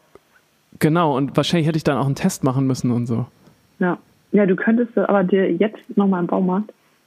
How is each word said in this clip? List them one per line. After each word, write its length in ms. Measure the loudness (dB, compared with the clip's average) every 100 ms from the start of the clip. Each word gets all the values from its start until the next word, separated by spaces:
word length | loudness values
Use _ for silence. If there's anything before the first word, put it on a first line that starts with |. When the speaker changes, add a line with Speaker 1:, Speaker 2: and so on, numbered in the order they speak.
| _ -20 _ _ _ _ _ -2
Speaker 1:
genau, 380 | 0 2 2 0
und 200 | 0 -2
wahrscheinlich 300 | 0 0 0
hätte 80 | 0
ich 80 |
dann 140 | 0 0
auch 80 | -2
einen 80 |
Test 280 | -2 -2 0
machen 220 | -2 0 0
müssen 240 | -2 -2
und 160 | -2 -2
so. 200 | -4 -6 _ -20 _ _ _
Speaker 2:
Ja. 180 | -4 -4 _ _ _
Ja, 140 | 2
du 120 | 2 0
könntest 400 | 2 0 0 -2
aber 260 | 0 0
dir 260 | 2 2 2
jetzt 260 | 0 -2 -4 -6 0
nochmal 240 | 0 0
im 60 | -2
Baumarkt, 440 | -2 0 -2 -6 _ _ _